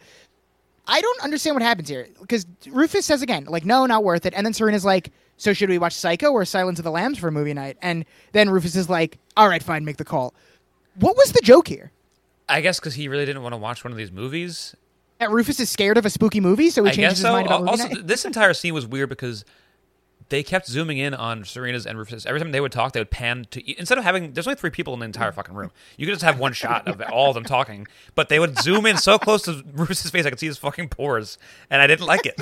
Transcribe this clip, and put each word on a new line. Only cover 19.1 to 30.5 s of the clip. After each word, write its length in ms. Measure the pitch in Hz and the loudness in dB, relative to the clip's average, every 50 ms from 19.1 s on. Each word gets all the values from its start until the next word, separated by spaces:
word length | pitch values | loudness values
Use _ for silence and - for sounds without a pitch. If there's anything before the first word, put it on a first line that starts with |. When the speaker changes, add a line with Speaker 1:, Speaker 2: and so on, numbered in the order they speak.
| 131 - 135 123 117 104 101 _ _ _ _ _ _ _ _ _ _ _ _ _ _ _ - _ | -6 -8 -8 -8 -8 -10 -14 _ _ _ _ _ _ _ _ _ _ _ _ _ _ _ -10 _
Speaker 2:
they 140 | - 143 143 | -4 -4 -2
kept 240 | - 185 185 185 | -2 -4 -4 -4
zooming 300 | - 120 143 165 160 151 131 | -4 -6 -4 -4 -4 -4 -4
in 140 | 139 143 139 | -4 -4 -4
on 280 | - 113 117 113 113 101 | -6 -6 -6 -6 -8 -10
Serena's 400 | - - 127 127 123 123 123 104 | -14 -12 -10 -8 -6 -6 -6 -8
and 100 | 101 110 | -10 -10
Rufus. 280 | 110 107 104 117 110 - | -12 -12 -12 -14 -10 -8
Every 120 | - 127 151 | -6 -4 -4
time 120 | 165 165 | -4 -4
they 100 | 139 135 | -4 -4
would 100 | 143 131 | -4 -2
talk, 220 | 123 120 113 135 - | -2 -2 -4 -2 -2
they 60 | 117 | -6
would 100 | 110 - | -6 -6
pan 340 | - - 123 117 120 123 117 - | -6 -6 -4 -4 -4 -6 -8 -14
to 160 | - 127 - | -16 -14 -14
e-, 80 | - 139 - | -12 -12 -10
instead 180 | 175 - 247 | -4 -2 -2
of 60 | 269 226 | 0 0
having, 300 | 180 185 190 175 151 123 | 0 -2 -2 -4 -6 -8
there's 120 | 170 170 | -8 -6
only 80 | 254 277 | -6 -6
three 140 | - - 165 | -6 -6 -6
people 240 | - - 165 156 127 | -6 -6 -8 -8 -8
in 60 | 120 | -8
the 60 | 117 | -10
entire 240 | 113 98 101 113 104 | -10 -6 -4 -4 -4
fucking 240 | - 98 - - 92 | -4 -8 -12 -12 -12
room. 160 | 101 - 175 - _ - - _ | -12 -12 -12 -14 _ -20 -20 _
You 80 | - 139 | -8 -6
could 80 | 180 202 | -6 -6
just 100 | 170 170 | 0 0
have 140 | 165 147 | 0 0
one 160 | 127 131 135 120 | 0 -2 -4 -4
shot 340 | - - 113 120 107 - | -4 -4 -2 -2 -2 -4
of 140 | - 98 98 113 110 | -6 -8 -8 -8 -2
all 180 | 110 120 139 139 | 0 2 2 2
of 60 | 131 | 2
them 80 | 117 113 | 0 -4
talking, 440 | - 135 123 135 120 107 101 104 - _ _ _ - _ | -2 -2 -2 -2 -2 -6 -14 -18 -20 _ _ _ -4 _
but 160 | - 156 - | -2 2 2
they 100 | 151 151 | 4 4
would 200 | 170 160 135 - | 4 2 0 -2
zoom 260 | - 151 190 214 208 | 0 2 2 4 4
in 120 | 226 202 | 2 2
so 200 | 160 - 190 208 | 2 4 4 4
close 240 | 214 - 208 214 208 - | 4 4 2 2 2 0
to 200 | 180 165 135 - 151 143 | -4 -8 -8 -12 -10 -4
Rufus's 380 | 143 170 147 185 - - 165 | -4 -2 -2 -2 -6 -6 -2
face, 140 | - 180 160 | -2 -2 0
I 20 | 147 | -2
could 100 | 131 - | -4 -4
see 60 | 160 | -6
his 100 | 156 | -8